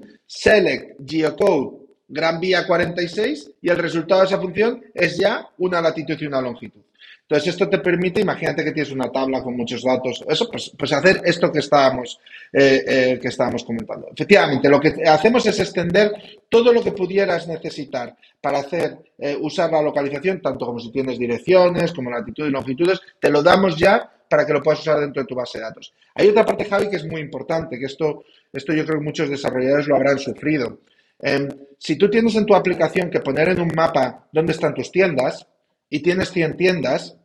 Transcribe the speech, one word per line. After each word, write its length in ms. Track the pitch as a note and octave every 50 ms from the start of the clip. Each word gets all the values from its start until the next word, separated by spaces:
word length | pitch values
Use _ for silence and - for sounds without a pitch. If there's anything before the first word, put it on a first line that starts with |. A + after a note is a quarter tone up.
| - - - _ _
Select, 720 | - - - - - A3 G3+ F3 D3 C3 - - - - - C#3+
geocode, 680 | C3 D#3 D#3+ D#3 D3 - - G#3 - F3 C#3 A#2 G2+ - - - - _ _ _
Gran 320 | - C3 D3+ E3 E3 E3 E3
Vía 260 | F3+ F#3 F3+ F3 D#3+
cuarenta 380 | - E3+ E3+ F3 E3 F3 F3+ F3
y 40 |
seis, 440 | E3+ - G#3 G#3+ B3 D4+ - - - - _
y 80 | - F3
el 80 | E3+
resultado 440 | D#3+ E3+ D#3 D#3 E3 D3+ E3+ F#3+ F#3+
de 60 | F#3+
esa 140 | F#3+ G3 E3+
función 420 | F3+ F3+ E3 G3+ A3 A#3+ B3 - - - -
es 240 | - F3 E3 -
ya 300 | F3+ F#3+ G3+ A#3+ E4 - - _ -
una 200 | F3+ F#3 F3+ E3+
latitud 380 | E3+ D#3 E3 E3+ C#3+ E3 D3+ C#3
y 60 | D3+
una 160 | D3 C#3 C3
longitud. 400 | B2+ B2 A#2 - A#2 G#2+ _ _ _ _ _ _ - - - _
Entonces, 320 | _ - D3+ D3 - F3+ E3+
esto 160 | - G3 E3
te 100 | G3 -
permite, 420 | - F3+ E3+ F3 F3+ F#3 F3 A3+
imagínate 420 | G3 E3 E3 - - C#3+ C#3+ D#3+ D3
que 80 | D3+
tienes 200 | C#3 D3+ C#3+ C3+
una 200 | C3+ C3 B2 A#2
tabla 320 | - C3 C3+ C3+ C3 B2 A2+
con 120 | B2+ B2
muchos 280 | A#2+ A#2 - B2+ A2 B2
datos, 400 | B2+ B2+ A#2+ - B2+ A#2 - -
eso, 220 | - D#3 - A#3 -
pues, 220 | - B2 - - _
pues 140 | - C#3+ -
hacer 300 | D#3 C#3 D#3+ F#3+ F#3 - -
esto 260 | F3 E3+ - F3 D3+
que 80 | C#3 D3
estábamos, 600 | C3+ - D3+ C#3+ C3+ C3 B2+ B2+ B2 - - _ _ - - - - -
eh, 320 | - C3+ C#3 C3+ C3+ C3 -
eh, 320 | - C3 C3 B2+ B2+ B2+ A#2
que 80 | C3+ B2
estábamos 340 | A#2+ - B2 A#2+ A#2+ A#2 -
comentando. 440 | - A#2 A2+ G#2+ - G#2+ - - -
Efectivamente, 560 | - - D3+ - G3+ F#3 E3 D3+ C#3 B2 -
lo 120 | C#3 C#3+ C#3+
que 100 | D3+ D3+ - - D#3+
hacemos 380 | D#3+ G3+ G3 - A3+ B3 A#3+ -
es 140 | G#3+ F3+ -
extender 520 | F#3 - - F#3 E3+ F3 E3+ G3+ G#3+ G#3 - - - - - - _ -
todo 240 | A#3 A#3 A#3 B3 A#3
lo 100 | A#3 F#3+
que 80 | F#3+
pudieras 560 | - F#3 F#3 F3+ F#3+ G3 G3 F#3 F3 E3 F3
necesitar 680 | E3+ D#3+ D3+ - D#3 - D#3+ C#3 - - B2 A#2+ A2+ - _ _ _ _ _
para 180 | - C#3+ C#3 C#3
hacer, 380 | C#3 - F3+ E3 D3+ - - - - _ _
eh, 200 | - C3+ C#3+ C#3+ B2+
usar 320 | D3+ D3+ - F#3+ E3+ D#3
la 100 | D#3+ D#3
localización, 600 | D3+ C#3+ C3+ D3 C#3+ C#3 C#3+ C#3 D3+ F#3+ F#3 -
tanto 240 | - C#3 B2 A#2 B2+
como 140 | A#2+ A#2+ A#2
si 120 | A#2 A2+
tienes 260 | - C3+ B2+ C3 A#2+
direcciones, 760 | A#2 B2 A#2 A#2+ A2+ - E3+ F#3 F#3 F3+ F3+ E3+ F3+ E3+ E3 -
como 180 | - B2 A#2+
latitud 360 | A#2+ A#2+ G#2 A#2 - - D3+
y 40 | D3
longitudes, 480 | C3+ C3+ A#2 C3 B2+ D3 E3+ F3+ F#3+ F3+ - _ _ -
te 100 | - C#3+
lo 120 | D3 D3
damos 340 | D3 F3 F#3 G3 G3 F#3 D#3+
ya 360 | D#3+ F#3 G3 G#3+ A#3+ - - _ _ _ -
para 160 | E3 D3 D3
que 80 | D3 D3
lo 80 | C#3
puedas 200 | B2+ D#3 D3+ D3
usar 180 | - D#3 D3+ D3+
dentro 220 | D3 C#3 A#2+ D3
de 60 | B2+
tu 80 | - B2+
base 240 | B2 A#2+ - - G#2+
de 40 | A2
datos. 300 | A2 - - - - _ _ _ _ -
Hay 120 | - F3
otra 180 | G#3+ G#3 A3+ -
parte, 200 | A3 G#3 - -
Javi, 240 | - G3+ G3+ G#3+ G#3
que 60 | G3
es 100 | E3 D#3
muy 160 | D#3+ D#3+ D#3+
importante, 560 | D3 C3+ D#3 B2+ B2 - E3 E3 D#3+ C3+ B2+
que 80 | A#2 C3+
esto, 380 | C3 - - D#3+ D3 - - - _ _ _ _ _
esto 220 | - D3+ C3 E3 D#3
yo 120 | D#3 D#3
creo 140 | D#3+ D#3 D3
que 60 | D3
muchos 240 | D3+ C#3+ E3+ D#3 C#3
desarrolladores 580 | C#3 C3 - - B2 B2+ B2+ C3+ C#3+ D3 C#3+
lo 80 | C#3+ C#3
habrán 220 | C3 C3+ C#3 C#3
sufrido. 640 | C3 - B2+ G#2+ - - D3+ D#3 C#3+ A#2 A2 G#2 - _ _ _ _ _ _ _ -
Em, 280 | - C#3 C#3 C#3 C#3+ C#3 C3+ - - - -
si 180 | _ - - D3+
tú 140 | E3+ G3 G#3
tienes 260 | G#3+ A3+ A3+ A3+ G#3+
en 100 | A3 G3+
tu 100 | - G3+
aplicación 540 | F3+ E3+ F#3 E3+ E3+ D#3+ D#3 - F#3 - -
que 100 | - A#2
poner 300 | - C#3 C3 D3 D#3+ F3+
en 120 | F#3 F3
un 100 | E3+ E3 D3+
mapa 520 | E3 E3 E3 D#3+ C#3 B2+ B2 - - _ _
dónde 200 | - D#3 E3 E3
están 220 | D#3+ - E3 D3 -
tus 180 | C3 A#2+ -
tiendas, 560 | - F3 F#3+ F3+ D3 A#2+ C3 D#3+ E3+ - - _ _ _ _ _ _ _ _
y 120 | - C#3+ D3
tienes 320 | D3 F3 F3+ F#3 - -
cien 260 | - F3 D#3+ D3+ -
tiendas, 580 | - F3+ F#3 F#3 D#3+ A#2+ B2 D3 E3+ - - - _